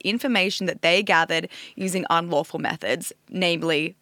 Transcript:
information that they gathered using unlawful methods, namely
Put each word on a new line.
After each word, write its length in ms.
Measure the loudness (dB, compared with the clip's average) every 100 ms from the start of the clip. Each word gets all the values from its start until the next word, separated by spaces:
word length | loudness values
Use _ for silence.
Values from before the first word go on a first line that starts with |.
information 640 | -4 -2 0 2 0 0 -4
that 160 | 0
they 180 | 2 4
gathered 480 | 4 4 4 -2 -4 -12 -16 -6
using 280 | -4 -2 0
unlawful 480 | 0 2 0 0 -4
methods, 540 | -4 -4 -4 -4 -4 -14 _
namely 680 | -2 0 0 0 0 -2 -8